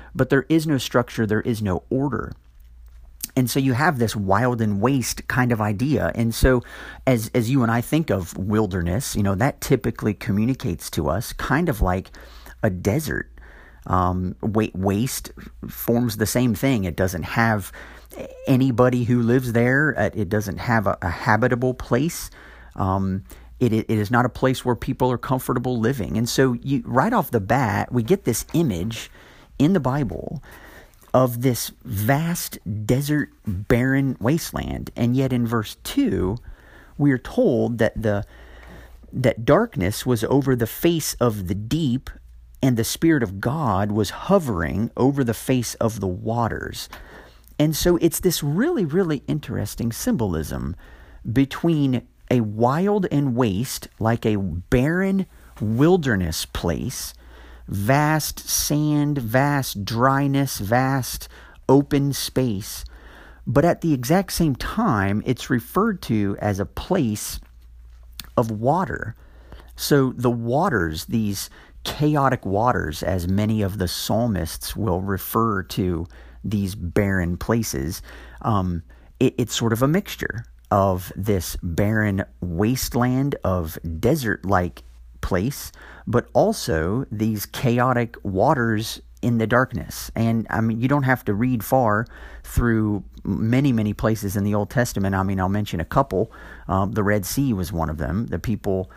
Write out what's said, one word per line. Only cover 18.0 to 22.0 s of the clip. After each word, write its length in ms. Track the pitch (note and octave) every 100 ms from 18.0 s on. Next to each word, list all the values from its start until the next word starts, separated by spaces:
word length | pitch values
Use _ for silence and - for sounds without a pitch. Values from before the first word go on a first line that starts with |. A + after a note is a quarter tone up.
| - - - - -
anybody 560 | C3 C3+ A2+ B2 B2
who 180 | A#2 B2
lives 320 | A2+ B2+ B2+
there. 460 | A#2 A#2+ C3+ D3+ -
Uh, 120 | G2+
it 140 | G2+ F#2
doesn't 300 | G#2 F#2+ E2+
have 280 | F#2 A2+ G2
a, 100 | -
a 80 | F#2+
habitable 640 | E2 - G#2+ B2 B2 B2+
place. 560 | - - B2